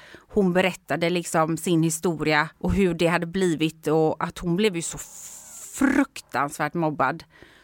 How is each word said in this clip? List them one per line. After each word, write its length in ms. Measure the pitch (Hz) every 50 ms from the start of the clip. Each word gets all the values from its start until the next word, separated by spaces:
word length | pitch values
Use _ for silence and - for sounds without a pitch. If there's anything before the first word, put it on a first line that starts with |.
| - - - - _ -
Hon 240 | - 214 196 180
berättade 580 | 175 185 185 185 170 - _ - 139 160 175 170
liksom 460 | 180 175 170 - - 165 160 156 165
sin 260 | 156 - 190 170 160
historia 680 | 160 165 160 - - 185 160 151 151 151 151 147 156 156 - -
och 140 | - 180 180
hur 200 | 190 202 175 170
det 120 | 165 175
hade 200 | 165 175 170 170
blivit. 600 | 170 170 196 185 180 160 139 156 160 - - -
Och 380 | 151 151 160 160 156 - - -
att 140 | 170 - -
hon 180 | 185 175 170
blev 200 | 180 214 220 180
ju 60 | 170
så 160 | 160 - - 143 - - - - - - - - - - - - - - -
fruktansvärt 1000 | - 269 285 - 285 269 - - - - _ - 123 139 143 - - 156 147 -
mobbad. 500 | 170 165 156 147 - 139 127 151 160 - _ _ - - - - -